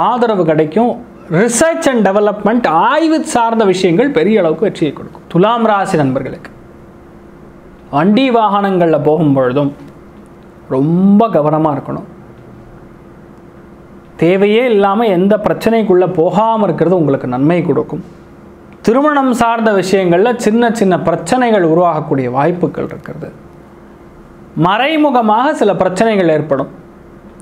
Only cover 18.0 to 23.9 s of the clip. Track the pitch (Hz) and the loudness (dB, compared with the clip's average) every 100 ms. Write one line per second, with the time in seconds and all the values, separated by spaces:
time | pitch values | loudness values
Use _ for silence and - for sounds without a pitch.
18 | - - - - - - - - - 240 | -14 -20 -20 -20 -20 -20 -20 -4 0 2
19 | 302 285 262 233 233 233 220 196 185 196 | 2 0 0 0 0 0 0 0 0 0
20 | 180 170 233 240 208 226 233 220 190 165 | 2 2 2 0 0 2 0 0 0 0
21 | 165 170 - 254 240 214 165 175 175 156 | 0 -2 -2 0 2 2 2 2 2 0
22 | 156 135 123 127 156 175 165 - 135 135 | -2 -4 -2 0 -2 0 -4 -4 -10 -12
23 | - - - - - - - - - | -14 -14 -16 -18 -20 -20 -20 -20 -20